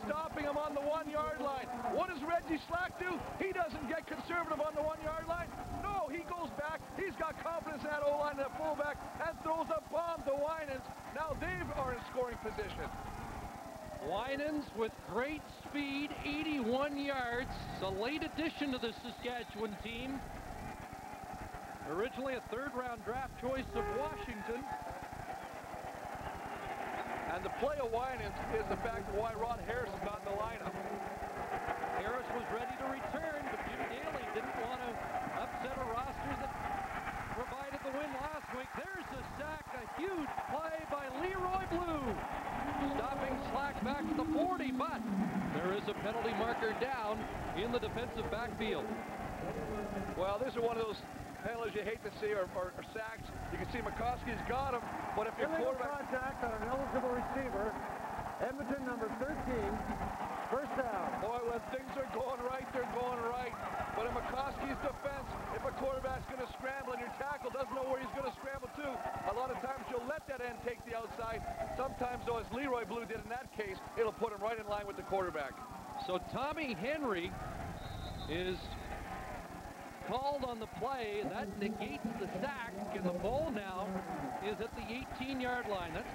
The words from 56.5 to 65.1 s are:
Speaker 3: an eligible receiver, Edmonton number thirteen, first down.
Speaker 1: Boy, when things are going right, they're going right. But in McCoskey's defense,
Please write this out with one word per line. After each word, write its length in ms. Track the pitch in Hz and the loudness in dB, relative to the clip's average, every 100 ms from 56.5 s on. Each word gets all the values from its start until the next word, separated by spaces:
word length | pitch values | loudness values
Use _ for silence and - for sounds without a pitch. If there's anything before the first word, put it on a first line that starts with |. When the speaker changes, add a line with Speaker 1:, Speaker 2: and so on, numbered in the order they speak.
| 214 | 2
Speaker 3:
an 100 | 214 | 2
eligible 460 | 262 269 254 247 | 2 2 2 4
receiver, 580 | 247 - 262 262 196 220 - - - - - - - | 2 2 0 2 2 0 0 -2 -2 -2 -2 -2 0
Edmonton 420 | 226 269 247 277 | 0 0 0 0
number 240 | 254 240 220 - | 0 0 0 0
thirteen, 500 | 269 311 - 247 202 214 - - - - - - - | 0 0 2 2 2 2 0 0 0 0 -2 -2 0
first 220 | 254 269 240 | 2 2 2
down. 300 | 247 196 156 - | 2 2 2 2
Speaker 1:
Boy, 180 | 202 240 233 | 2 2 2
when 160 | 233 - | 0 0
things 220 | 262 269 277 | -4 -2 -2
are 140 | 262 226 | 0 0
going 240 | 262 247 | 0 0
right, 220 | 247 262 262 | 0 0 0
they're 180 | 262 240 233 | 0 2 2
going 240 | 247 247 233 | 2 2 2
right. 240 | 247 247 - - - - 196 | 2 0 -2 -2 0 0 2
But 140 | 233 | 2
in 40 | 240 | 2
McCoskey's 580 | - 254 277 - 277 262 | 0 2 0 0 -2 0
defense, 460 | 285 247 285 | 0 0 -2